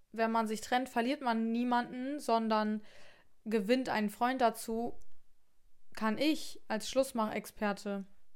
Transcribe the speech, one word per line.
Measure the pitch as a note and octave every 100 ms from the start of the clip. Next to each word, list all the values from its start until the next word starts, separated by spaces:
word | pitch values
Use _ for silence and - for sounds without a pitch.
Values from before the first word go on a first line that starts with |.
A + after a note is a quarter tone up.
| -
wenn | A3 A3+
man | A3+ A3
sich | G#3+
trennt, | - B3+ B3+
verliert | A#3+ A#3 C#4+
man | B3+ A3+ A3+
niemanden, | A#3 B3 A#3+ A#3+ B3+ C4 D4
sondern | C4 A3+ A3 G#3+ G#3+ G#3+ - - - - - -
gewinnt | G#3+ A3 G3 B3+ B3+
einen | G#3+ G#3
Freund | - A#3+ C4
dazu, | A#3 A3+ - A3+ A#3+ - - - - - - - - - -
kann | - A3 G#3+
ich | D4+ D4+ - - -
als | A3 -
Schlussmachexperte | B3+ C4 A#3 G#3+ G#3+ G#3 - G#3 G3+ G3+ G3+ F#3+ - -